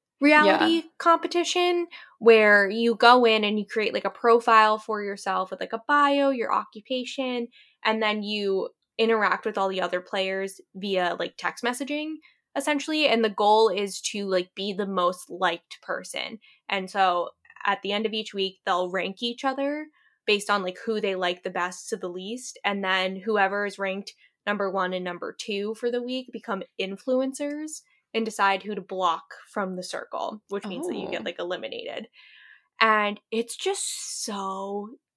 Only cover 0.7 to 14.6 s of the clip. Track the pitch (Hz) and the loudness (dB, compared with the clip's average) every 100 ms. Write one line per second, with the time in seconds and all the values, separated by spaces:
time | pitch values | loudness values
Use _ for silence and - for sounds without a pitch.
0.7 | 330 320 - 339 330 349 349 349 359 349 | 2 -2 0 4 4 2 -2 0 0 2
1.7 | 349 349 - - - 220 226 214 208 196 | 0 -2 -10 -20 2 8 8 10 8 6
2.7 | 220 233 220 233 254 233 220 208 214 196 | 2 2 6 8 8 8 4 2 -2 -4
3.7 | 226 214 208 - - 240 233 240 220 214 | -4 -2 -2 -4 0 4 6 6 6 6
4.7 | 214 220 208 202 196 202 185 190 190 185 | 4 -2 -6 -6 -6 -4 -2 -4 -6 -6
5.7 | 226 - 294 285 285 277 254 214 208 202 | -6 0 4 4 4 2 2 0 -2 -2
6.7 | 214 - 254 254 - 254 247 240 _ _ | -10 -6 -6 -4 -6 -4 -4 -6 _ _
7.7 | _ 220 220 214 214 202 208 196 190 - | _ 0 2 0 0 -2 -2 0 0 -2
8.7 | _ _ - 220 220 196 190 220 208 196 | _ _ 0 2 4 2 0 -2 -2 -2
9.7 | 190 180 180 180 202 190 190 196 - - | 0 -2 -4 -4 -4 -2 -2 -6 -10 -18
10.7 | 190 202 185 175 180 175 - - - 240 | -10 -4 0 0 -2 -6 -4 -6 -2 -4
11.7 | 247 277 294 311 311 _ _ _ 277 277 | -2 -4 -6 -6 -10 _ _ _ -4 0
12.7 | 294 302 311 285 226 220 202 208 214 220 | 0 0 2 4 4 2 2 4 6 6
13.7 | 190 202 - - 208 196 185 180 - | 2 -4 -6 -8 -6 0 0 -2 -6